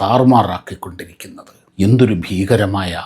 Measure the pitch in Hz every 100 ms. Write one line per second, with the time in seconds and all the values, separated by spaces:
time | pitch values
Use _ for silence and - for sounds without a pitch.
0 | 98 127 131 120 98 90 - 95 95 85
1 | - - - - - _ _ - 98 123
2 | 120 95 80 92 98 113 101 98 92 80